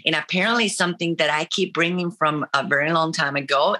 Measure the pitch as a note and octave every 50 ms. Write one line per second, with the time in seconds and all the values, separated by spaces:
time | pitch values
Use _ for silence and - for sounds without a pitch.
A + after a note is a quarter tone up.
0 | - D#3+ D#3+ D3+ - - - F#3 G3+ A3 A#3 A#3+ A3+ G3+ - - F#3 F3 F3 F3
1 | F3 E3+ E3 E3 D#3+ D3 D3 D3+ E3 - - - F#3 F3+ E3 D#3+ E3 E3+ F3+ F3+
2 | F3 F3 E3+ - D#3 D3+ D3+ D3+ C#3 - - C#3 C3 - C#3+ C#3 D3 D#3 E3+ E3
3 | D#3+ D#3+ D#3 - D#3 C#3+ C#3 C#3+ C#3 C3+ C#3 C#3 D3+ F#3 G#3+